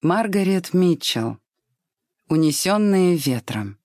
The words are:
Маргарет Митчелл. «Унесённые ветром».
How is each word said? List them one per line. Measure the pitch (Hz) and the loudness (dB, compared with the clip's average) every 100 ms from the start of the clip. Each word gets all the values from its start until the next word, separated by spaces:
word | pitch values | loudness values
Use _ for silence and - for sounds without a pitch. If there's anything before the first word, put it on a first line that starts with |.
Маргарет | 156 190 220 196 190 190 180 | 0 0 0 0 0 0 0
Митчелл. | 180 180 165 - - 113 110 _ _ _ _ _ _ _ _ _ | 2 2 2 -2 -4 -6 -8 _ _ _ _ _ _ _ _ _
«Унесённые | 156 156 143 185 208 208 190 180 175 | 0 0 0 -2 0 2 4 4 2
ветром». | 139 123 - 110 101 101 | 0 -4 -4 -8 -8 -12